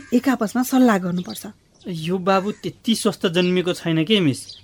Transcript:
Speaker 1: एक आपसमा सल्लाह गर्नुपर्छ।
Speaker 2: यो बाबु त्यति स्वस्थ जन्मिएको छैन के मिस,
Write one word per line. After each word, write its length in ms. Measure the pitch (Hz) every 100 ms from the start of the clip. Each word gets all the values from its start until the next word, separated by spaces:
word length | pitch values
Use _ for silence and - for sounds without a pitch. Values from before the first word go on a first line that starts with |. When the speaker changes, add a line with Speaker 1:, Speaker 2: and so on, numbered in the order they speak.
| -
Speaker 1:
एक 160 | 240 262
आपसमा 340 | 247 208 240
सल्लाह 340 | 254 262 254 202
गर्नुपर्छ। 480 | 180 180 180 208 208 - _ _ -
Speaker 2:
यो 300 | 170 156 190
बाबु 340 | 180 190 190
त्यति 440 | - 185 - - 220
स्वस्थ 320 | 214 - 196
जन्मिएको 460 | 175 180 180 175
छैन 300 | 175 170 160
के 160 | 160 214
मिस, 200 | 165 123 - -